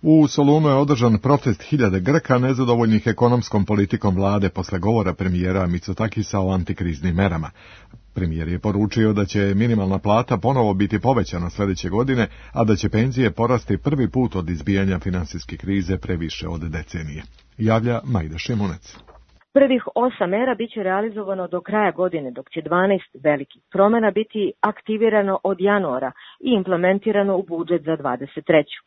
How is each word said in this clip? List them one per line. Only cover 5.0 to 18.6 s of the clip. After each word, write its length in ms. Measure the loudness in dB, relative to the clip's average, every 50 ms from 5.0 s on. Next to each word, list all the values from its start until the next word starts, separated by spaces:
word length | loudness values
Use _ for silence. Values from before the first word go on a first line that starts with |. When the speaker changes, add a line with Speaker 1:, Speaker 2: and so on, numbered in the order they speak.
| 0 -2 -2
Speaker 1:
premijera 520 | -2 -2 -2 0 0 0 0 0 0 0
Mitsotakisa 720 | 0 -2 -4 -4 -6 -4 -4 -4 -4 -2 -6 -6 -2 -2 -2
o 100 | 0 0
antikriznim 640 | 0 -2 -2 -4 -6 -4 -4 -6 -6 -4 -4 -2 0
merama. 360 | 2 0 0 0 -2 -6 -8 -12 _ -20 -20 -20 -20 -20 -20 -20 -20 _ -12 -8
Premijer 340 | -6 -4 -4 -4 -4 -4 -4
je 100 | -6 -4
poručio 540 | -2 -2 0 0 0 0 2 2 2 2 2
da 120 | 2 -2
će 300 | 0 0 0 0 2 2
minimalna 440 | 2 2 2 2 0 0 0 -2 -2
plata 380 | 0 2 2 2 2 0 -2
ponovo 380 | 0 0 0 2 2 2 2 2
biti 260 | 2 0 0 0 0
povećana 500 | 2 2 2 2 0 -2 -4 -6 -6 -6
sljedeće 380 | -4 -4 -2 -2 -2 -4 -4 -4
godine, 400 | -2 -2 0 0 0 0 0 -2 -4 -16 -20 -10 -2
a 120 | -2 2
da 120 | 2 2
će 120 | 2 0 -2
penzije 420 | 0 0 0 0 0 0 0 0
porasti 480 | 0 0 0 0 0 0 0 -4 -6 -2
prvi 320 | -2 -2 0 0 -2 0
put 260 | 0 0 -2 0 -2
od 140 | -4 -4 -4
izbijanja 480 | -6 -4 -2 0 0 2 2 0 -2 -2
finansijske 580 | -4 -4 -4 -4 -6 -6 -10 -12 -12 -12 -14
krize 420 | -10 -6 -4 -2 -2 -2 -2 -4 -6
pre 180 | -4 -6 -4
više 320 | -4 -4 -6 -8 -8 -10 -8
od 120 | -8 -8
decenije. 600 | -8 -8 -8 -8 -10 -8 -10 -10 -10 -10 -12 -14 -16 -18 _ _ _ _ _ -4
Javlja 420 | 0 2 2 2 0 0 -4 -4 -4
Majda 340 | -2 -2 -2 -2 -4 -8 -10
Šimunec. 580 | -8 -6 -4 -2